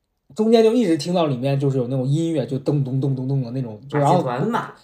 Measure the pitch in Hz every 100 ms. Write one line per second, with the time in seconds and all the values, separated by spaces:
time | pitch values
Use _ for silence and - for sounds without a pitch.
0 | _ _ _ - 220 226 220 247 202 160
1 | 170 175 156 123 135 139 139 131 117 135
2 | 131 147 165 156 117 131 147 147 135 135
3 | 139 127 131 139 117 131 117 107 - 147
4 | 143 180 139 123 196 226 - -